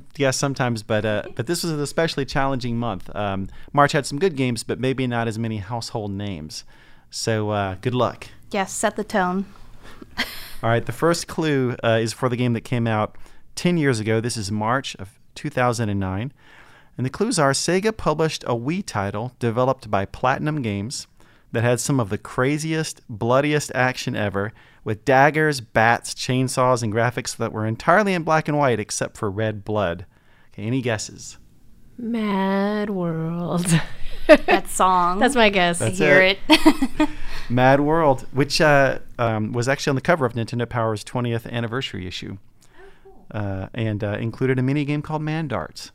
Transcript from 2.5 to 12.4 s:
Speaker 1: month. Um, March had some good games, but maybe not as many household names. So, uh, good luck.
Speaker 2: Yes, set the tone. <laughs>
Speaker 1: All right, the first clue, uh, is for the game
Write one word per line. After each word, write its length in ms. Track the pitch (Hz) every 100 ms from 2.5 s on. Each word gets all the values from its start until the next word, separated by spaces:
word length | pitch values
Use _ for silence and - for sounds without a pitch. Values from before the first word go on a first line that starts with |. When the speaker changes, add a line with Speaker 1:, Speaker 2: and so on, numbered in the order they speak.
| 135 120 117
Speaker 1:
month. 360 | 120 92 -
Um, 360 | - 104 98 95 - -
March 180 | - 143
had 140 | 156 131
some 120 | 143
good 200 | 196 135
games, 260 | 127 117
but 160 | - 113
maybe 260 | 127 131 131
not 200 | 120 117
as 100 | 107
many 200 | 117 110
household 540 | 95 120 - 120 104
names. 520 | 98 104 87 78 - - - - - -
So, 400 | - - 110 104
uh, 240 | 104 98 92
good 120 | 120 123
luck. 320 | 110 - - - -
Speaker 2:
Yes, 220 | 208 190
set 240 | - 208 214
the 60 |
tone. 420 | 208 208 180 185 196 - - - - - - -
<laughs> 0 | - - - -
Speaker 1:
All 60 | 113
right, 160 | 117 117
the 60 |
first 360 | - 160 165 -
clue, 480 | - 160 143 127 123
uh, 160 | 117 113
is 100 | 113
for 160 | - 127
the 80 |
game 180 | 117